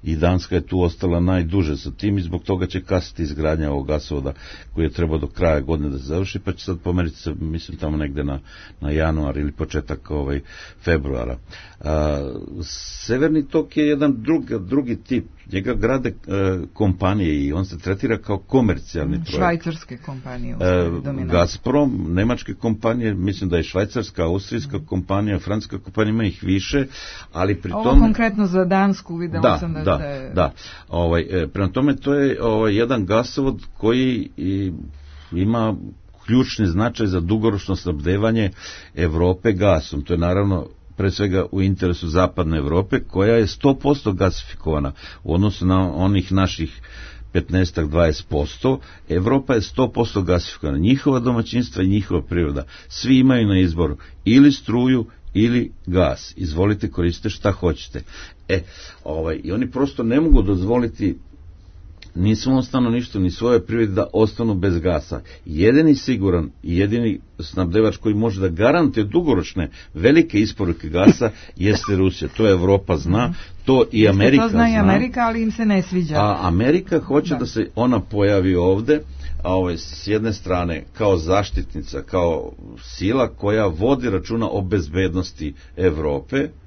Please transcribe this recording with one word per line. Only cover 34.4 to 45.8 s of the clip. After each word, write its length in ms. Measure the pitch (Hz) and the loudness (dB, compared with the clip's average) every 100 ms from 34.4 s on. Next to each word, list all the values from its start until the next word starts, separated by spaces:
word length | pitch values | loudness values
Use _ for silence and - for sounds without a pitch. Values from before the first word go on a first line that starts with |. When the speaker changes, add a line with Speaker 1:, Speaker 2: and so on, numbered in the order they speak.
| 92 98 98 82 73 - - - - | -4 -2 -4 -6 -12 -16 -20 -20 -8
Speaker 1:
ima 440 | 85 101 117 214 98 101 - - - - | -2 0 2 0 -2 -10 -18 -20 -14 2
ključni 420 | 123 131 - 98 | 2 2 2 0
značaj 400 | 85 117 120 107 | 2 0 0 0
za 120 | 90 | 0
dugoročno 560 | 85 107 113 101 - 92 | 0 2 2 0 -4 -4
snabdevanje 760 | 87 76 78 98 110 113 101 - - - - - | -4 -4 0 2 2 2 -2 -4 -16 -18 -14 -2
Evrope 560 | 85 80 90 92 95 | 0 2 2 2 0
gasom. 480 | 92 101 80 - 73 | 2 4 2 0 -8
To 120 | 69 | -2
je 40 | 85 | 0
naravno 460 | 85 92 101 92 65 - - - | 2 2 0 -2 -4 -16 -16 -2
pre 140 | 95 | -2
svega 340 | 92 101 90 - | 0 0 0 0
u 100 | 98 | 0
interesu 460 | 95 92 90 85 85 | 0 2 0 0 0
zapadne 500 | 82 90 - 80 80 | 2 2 0 -2 0
Evrope, 420 | 71 85 - 135 | 0 0 0 -2
koja 340 | - 92 101 117 | -2 0 4 4
je 120 | 98 | 2
sto 260 | - 139 | 2 0
posto 400 | 139 143 143 107 | 2 0 0 0
gasifikovana 800 | 90 95 - - - 82 76 69 - - - | 0 0 0 -10 -8 -2 -2 -2 -6 -18 -12
u 100 | - | -2
odnosu 320 | 82 104 101 92 | 2 2 2 2
na 280 | 92 | 2